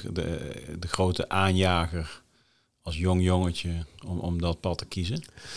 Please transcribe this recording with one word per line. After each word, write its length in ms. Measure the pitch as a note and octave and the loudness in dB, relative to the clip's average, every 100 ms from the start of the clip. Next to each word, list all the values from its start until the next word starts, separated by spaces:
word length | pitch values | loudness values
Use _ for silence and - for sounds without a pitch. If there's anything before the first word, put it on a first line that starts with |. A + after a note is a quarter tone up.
| - | 0
de, 380 | E2+ E2 D#2 C#2+ - C#2 E2 | -2 -2 -2 -6 -10 -10 -8
de 80 | E2+ | -4
grote 420 | - F#2 F2+ - | 2 2 2 0
aanjager 920 | F#2 G2 F#2 F#2 F2 E2 E2+ D2+ - _ _ _ _ _ _ | 2 4 6 4 4 2 -2 -6 -10 _ _ _ _ _ _
als 160 | - D#2+ | -8 0
jong 260 | F#2 F#2 | 2 4
jongetje 600 | F#2 F2+ F2+ F2 F2 E2+ D#2+ - - | 4 4 2 -2 -4 -4 -8 -12 -6
om, 120 | F2 | -4
om 220 | F2 F2 | -2 0
dat 180 | E2+ E2 | 0 0
pad 180 | F#2 E2+ | -2 -4
te 80 | - | -6
kiezen? 360 | G2 F2+ C3+ - - - | -4 -2 -4 -8 -18 -14